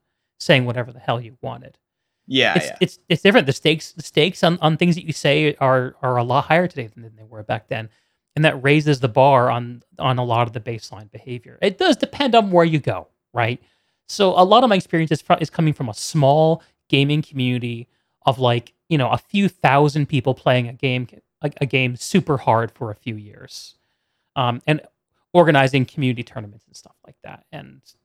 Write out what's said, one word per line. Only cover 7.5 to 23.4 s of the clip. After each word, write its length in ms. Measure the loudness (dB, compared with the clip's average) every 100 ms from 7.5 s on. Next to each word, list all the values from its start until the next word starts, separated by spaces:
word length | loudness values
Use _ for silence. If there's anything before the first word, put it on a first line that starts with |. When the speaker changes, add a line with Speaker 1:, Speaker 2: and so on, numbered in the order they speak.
| -8 -6
Speaker 1:
then. 200 | -10 -10 _ _ _ _ 0
And 100 | 0
that 160 | 2
raises 360 | 2 2 2 0
the 80 | 0
bar 420 | 4 4 4 2
on, 320 | -2 -6 -14 _ -6
on 220 | -2 -2
a 40 |
lot 220 | 0 0 -2
of 80 |
the 60 | -4
baseline 500 | -10 -12 -14 -20 -20
behavior. 460 | -20 -16 -16 -16 -4
It 200 | -4 0
does 160 | 0 0
depend 380 | -2 -4 2 2
on 160 | 4
where 140 | 2 2
you 120 | 0
go, 280 | -4 -8 -12 _ _
right? 260 | -2 -2 -4 _ _ _ _ -14
So 320 | 0 2 4
a 40 | 6
lot 180 | 6
of 60 | 4
my 60 | 2
experience 360 | 0 -2 0
is 100 | -2
fro-, 140 | 0 -2
is 80 | -2
coming 240 | -2 -2
from 160 | -2 -8
a 40 | -10
small 680 | -6 2 4 4 2 0 _ _ _
gaming 360 | 0 2 -2
community 640 | -4 -4 -4 -4 -6 -12 -16 _ _ _ -2
of, 100 | 2
like, 360 | 0 0 -4 _ _
you 80 | -2
know, 100 | 0
a 80 | -2
few 320 | -4 -2 -2
thousand 560 | 0 2 4 2 0 -2
people 280 | -2 -2 -2
playing 320 | 0 0 -2
a 60 |
game, 340 | -6 -4 -4 -6 -16 _ _
a, 80 | -10 -6
a 40 | -2
game 300 | 0 -2 -4
super 420 | -2 -2 0 -2
hard 320 | 0 0 -2
for 200 | -8 -12
a 40 | -10
few 200 | -12 -14
years, 580 | -16 -20